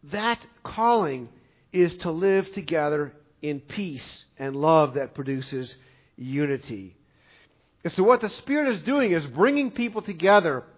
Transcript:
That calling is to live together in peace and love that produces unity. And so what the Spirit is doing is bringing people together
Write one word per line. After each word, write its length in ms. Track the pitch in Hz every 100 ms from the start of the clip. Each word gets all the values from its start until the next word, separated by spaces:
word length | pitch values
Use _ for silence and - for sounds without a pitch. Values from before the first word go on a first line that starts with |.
That 360 | 143 202 220 233 - _
calling 640 | - - 233 233 170 131 117 _ _ _ _
is 220 | 180 175 175
to 140 | 180
live 400 | 160 196 190 190
together 600 | 202 151 160 147 151 147 - _ _
in 200 | 147 143
peace 640 | - - 196 135 - - - _
and 180 | 135 139
love 400 | 151 160 147 131
that 200 | 135 -
produces 580 | 135 135 127 135 127 - _ _ _ -
unity. 800 | 127 139 147 139 - 110 95 87 _ _ _ _ _ _ _ _
And 100 | 170
so 100 | -
what 160 | 190 240
the 100 | 214
Spirit 460 | - - 285 285 208
is 60 |
doing 320 | 156 285 240
is 120 | 170 147
bringing 460 | 123 226 285 269
people 300 | - 240 220
together 640 | 208 175 180 208 175 131 -